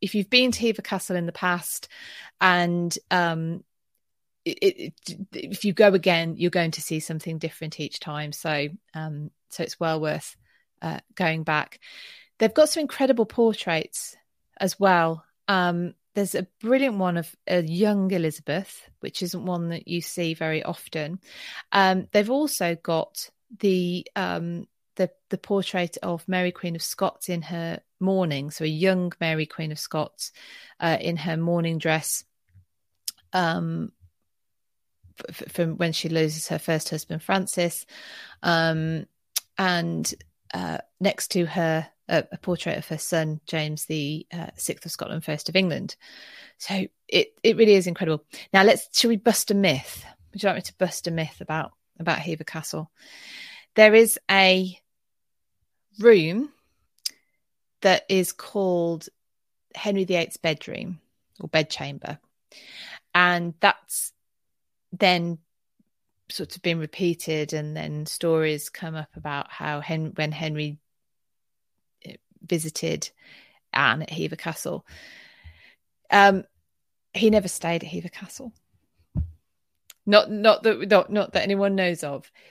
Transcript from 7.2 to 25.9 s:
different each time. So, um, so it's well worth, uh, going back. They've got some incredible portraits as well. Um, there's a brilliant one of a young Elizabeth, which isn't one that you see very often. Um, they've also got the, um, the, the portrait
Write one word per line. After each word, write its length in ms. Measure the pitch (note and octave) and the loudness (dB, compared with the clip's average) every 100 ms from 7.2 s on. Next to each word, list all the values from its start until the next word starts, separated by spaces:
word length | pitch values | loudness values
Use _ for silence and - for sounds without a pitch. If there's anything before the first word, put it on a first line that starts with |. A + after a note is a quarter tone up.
| E3+ D#3+ | -8 -8
different 420 | D#3+ - D#3 - | -8 -10 -12 -10
each 200 | D3+ - | -10 -10
time. 320 | - D3 D3+ | -10 -8 -8
So, 380 | D3 D#3+ D3 D3 E3+ _ D#3 | -8 -4 -2 -4 -8 _ -10
um, 340 | D#3 D3 D3+ - _ | -8 -8 -10 -14 _
so 120 | - | -8
it's 180 | D#3+ - | -8 -4
well 220 | E3 D#3+ | -2 -2
worth, 340 | D3+ D3+ - - _ _ _ _ | -2 -4 -8 -18 _ _ _ _
uh, 180 | E3 - - | -8 -8 -10
going 300 | - F3 D#3+ | -2 -2 0
back. 360 | D#3+ D3+ - - - - - - _ - | 0 -2 -2 -10 -20 -20 -20 -20 _ 0
They've 120 | A3 | 2
got 180 | - D4+ | 6 4
some 120 | E4 | 4
incredible 460 | C#4+ - C4+ A#3+ G#3+ | -4 2 2 4 2
portraits 880 | - A3+ G#3+ - D#3+ - - - - _ _ _ - | 2 2 2 -2 -2 -4 -10 -12 -16 _ _ _ -4
as 200 | F#3+ - | -4 2
well. 440 | G3 F3+ E3 E3 - _ - | 4 6 4 0 -10 _ 0
Um, 460 | F#3+ F3+ F3 F3 - _ - | 2 2 0 -4 -8 _ -2
there's 180 | G3 | -2
a 140 | F#3+ F#3 _ | -2 -6 _
brilliant 380 | A3 C4 C4+ G3+ | 2 2 2 0
one 200 | F#3 E3+ | 0 0
of 180 | D#3+ - - | -4 -10 -2
a 160 | F3+ | 0
young 480 | D#3+ E3+ G#3 G3+ F#3+ | 0 2 2 2 2
Elizabeth, 800 | F#3 D#3+ - - D#3+ F#3+ - - _ | 0 0 -4 -4 -4 -6 -14 -20 _
which 200 | - - | -12 -8
isn't 240 | F3 F3+ F#3 | -6 -6 -6
one 240 | F3 E3+ | -4 -4
that 180 | E3 - | -6 -6
you 140 | E3+ | -8
see 320 | - - E3 | -6 -4 -4
very 300 | D#3+ D#3+ D#3 | -2 -2 -2
often. 560 | - E3+ - D#3+ D3+ F#3 - - - - - | -4 -8 -10 -8 -8 -10 -14 -20 -16 -16 0
Um, 360 | G3 F#3+ F#3+ - | 4 4 4 2
they've 200 | G#3 G#3 | 2 4
also 440 | C4+ D4+ - F3 E3+ | 2 0 0 -2 -2
got 540 | - E3 - - - _ _ G#3 | -2 -2 -2 -10 -14 _ _ -2
the, 480 | G3+ F#3 F3 F3+ - G#3 | 2 2 0 -4 -6 -4
um, 520 | F3+ F3 E3+ E3+ - _ _ - | -4 -4 -4 -8 -12 _ _ -2
the, 160 | F3+ - _ | -2 -4 _
the 80 | F#3+ | -8
portrait 600 | - G3 F#3 F#3 F3 | 0 0 0 -2 -4